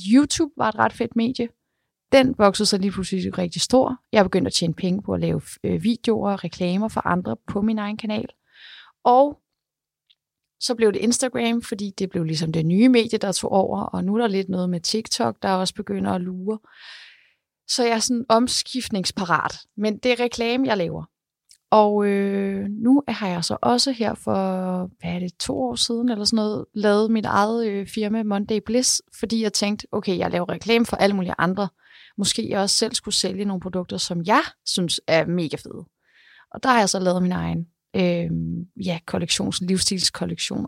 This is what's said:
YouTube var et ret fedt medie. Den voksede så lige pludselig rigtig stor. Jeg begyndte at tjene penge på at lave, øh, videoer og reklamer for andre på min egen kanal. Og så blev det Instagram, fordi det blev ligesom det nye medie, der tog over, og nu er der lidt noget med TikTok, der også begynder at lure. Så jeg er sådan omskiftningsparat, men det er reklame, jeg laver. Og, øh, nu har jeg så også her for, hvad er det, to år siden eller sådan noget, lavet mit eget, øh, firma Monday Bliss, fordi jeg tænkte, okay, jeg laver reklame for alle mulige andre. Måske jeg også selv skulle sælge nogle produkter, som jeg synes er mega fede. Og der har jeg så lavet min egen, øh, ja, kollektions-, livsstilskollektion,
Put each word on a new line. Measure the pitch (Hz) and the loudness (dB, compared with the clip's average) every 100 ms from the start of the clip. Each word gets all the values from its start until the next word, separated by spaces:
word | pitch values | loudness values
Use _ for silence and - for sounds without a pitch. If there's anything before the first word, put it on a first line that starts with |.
| 185 | 4
YouTube | 247 285 - 311 - | 4 4 0 -2 -2
var | 220 | -2
et | 214 | 0
ret | 226 | 0
fedt | - 233 233 | 0 -4 0
medie. | 226 262 233 _ _ _ _ _ _ | -2 -2 -6 _ _ _ _ _ _
Den | 277 254 - | 6 6 4
voksede | 202 190 208 | 4 4 2
så | 202 | 2
lige | 196 | 0
pludselig | 190 185 190 180 190 | -2 -4 -4 -4 -4
rigtig | 175 170 | -4 -4
stor. | - 254 - 262 _ | 2 4 4 -2 _
Jeg | 220 185 | 2 4
begyndte | 190 180 | 2 0
at | |
tjene | - 170 | 0 -2
penge | 156 185 185 | 0 -2 -2
på | - | -2
at | 90 | -2
lave, | 82 165 - - | 0 -2 -6 -8
øh, | - 165 | -4 0
videoer | 190 233 - 220 202 | 0 0 0 0 0
og | 196 | -4
reklamer | 170 - 180 185 220 | -6 -4 -2 0 -2
for | - - | -2 -2
andre | 180 180 226 - | -2 -2 -8 -6
på | 208 | -4
min | 214 220 | -2 -2
egen | 208 214 | -4 -8
kanal. | 214 214 - _ _ _ - - - _ 254 | -6 -6 -6 _ _ _ -20 -20 -20 _ 4
Og | 247 285 294 _ _ _ _ _ _ _ _ _ _ _ _ | 6 6 0 _ _ _ _ _ _ _ _ _ _ _ _
så | - 226 | -4 2
blev | 220 | 2
det | 196 | 4
Instagram, | 226 240 254 240 233 233 | 2 2 0 0 0 0
fordi | - 214 202 - | -2 -6 -6 -4
det | 185 | -4
blev | 175 | -2
ligesom | 160 156 165 | -2 0 0
det | 160 160 | 0 2
nye | 180 254 | 6 6
medie, | 247 226 220 | 6 4 0
der | 202 | -2
tog | 180 - | -2 0
over, | 196 190 - | 2 2 -2
og | - 180 | -4 -4
nu | 180 214 | -2 0
er | |
der | 233 | 0
lidt | 190 190 | 0 -2
noget | 190 180 | -2 -2
med | 175 | -2
TikTok, | - 220 220 - 233 208 | -2 -4 -4 -2 -2 -2
der | 202 | -2
også | 185 185 | 0 -2
begynder | - 202 196 196 | -6 -6 -4 -2
at | 190 | -2
lure. | 180 185 185 214 - - - - - - _ _ _ _ - | -4 -6 -6 -8 -10 -20 -20 -20 -20 -20 _ _ _ _ -6
Så | - | 0
jeg | 240 | 0
er | 226 | 0
sådan | - 240 254 | 0 -2 2
omskiftningsparat, | 226 247 - - 262 - 196 180 - 180 156 - - - - | 4 4 0 -4 -6 -4 -4 -4 -4 0 0 0 -6 -14 -4
men | 214 208 | -4 0
det | 247 | 0
er | 240 | 2
reklame, | 247 240 233 247 269 | 0 -2 -2 0 0
jeg | 208 | 0
laver. | 165 160 160 _ _ _ _ _ _ | -2 -6 -10 _ _ _ _ _ _
Og, | 220 208 208 202 | 4 4 2 2
øh, | 196 196 196 196 196 202 | 0 0 -2 -2 -4 -6
nu | 208 226 277 - | -2 4 4 4
har | 220 202 | -2 -4
jeg | 175 | -2
så | 170 - | -4 -2
også | - 240 277 | 2 2 2
her | 240 208 | 0 -2
for, | - - 196 190 185 185 185 185 - | -4 -2 -2 0 -2 -2 -4 -6 -8
hvad | 170 175 | -8 -6
er | |
det, | 180 - | -6 -6
to | - 269 | -6 -4
år | 254 233 | -4 -2
siden | - 233 247 | -2 0 -2
eller | 220 208 | -2 0
sådan | 226 | 0
noget, | 214 208 - 214 | 0 -2 -6 0
lavet | 208 208 220 | 4 4 4
mit | 226 208 | 2 2
eget, | 196 208 233 226 | 2 2 2 -2
øh, | 202 196 | -4 -6
firma | - 208 220 | -4 -2 -2
Monday | 214 202 208 220 - | 0 -2 -2 -4 0
Bliss, | 233 254 - - - | 0 2 0 -4 -8
fordi | 220 226 | -4 -2
jeg | 214 | 0
tænkte, | - 202 208 - | 0 -2 -2 -4
okay, | 208 208 175 | -4 -2 0
jeg | 180 | 0
laver | 180 175 | -2 -4
reklame | - 196 233 233 | -4 2 2 2
for | - | 2
alle | 196 202 | 2 2
mulige | 180 - | -2 0
andre. | 170 190 196 - _ - - - | 0 0 -4 -8 _ -20 -14 -4
Måske | 196 - 220 | -2 -2 -2
jeg | 196 | 0
også | 196 - | 0 0
selv | 226 - | 0 -4
skulle | - 202 | -4 -2
sælge | 185 190 202 | -2 -2 -4
nogle | 190 | -4
produkter, | 185 180 180 196 | -4 -6 -6 -6
som | - 175 170 | -4 -2 2
jeg | 240 339 - - | 2 2 -6 -4
synes | - 175 - - | -2 -2 -2 2
er | 160 160 | 2 2
mega | 175 160 - | -2 -4 -6
fede. | - 95 - _ _ _ _ - _ | -10 -16 -18 _ _ _ _ -20 _
Og | - | -4
der | 269 | 2
har | 240 | 4
jeg | 196 | 4
så | 196 | 2
lavet | 180 180 | 2 2
min | 180 | 2
egen, | 180 165 170 170 _ _ 196 | 0 -2 -4 -6 _ _ 0
øh, | 180 175 170 165 165 170 180 - 185 | 2 2 -2 -2 -4 -6 -8 -8 -6
ja, | 170 - | -6 -4
kollektions-, | 180 170 - 190 - 180 | -4 -2 -2 -2 -4 -2
livsstilskollektion, | 190 - 185 - - 175 170 - - | -2 0 -2 -2 -4 -6 -6 -6 -6